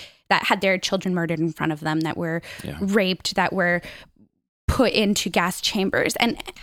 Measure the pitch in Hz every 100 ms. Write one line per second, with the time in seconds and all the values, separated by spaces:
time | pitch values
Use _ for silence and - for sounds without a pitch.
0 | - - - 190 - 294 196 190 - 196
1 | 190 180 165 165 160 156 151 151 160 156
2 | 160 - 170 165 - - - 71 196 202
3 | 190 180 - - 180 190 175 175 - -
4 | - _ 107 _ _ _ - - 233 -
5 | 208 208 - 185 180 - - 214 190 -
6 | - - 233 - - -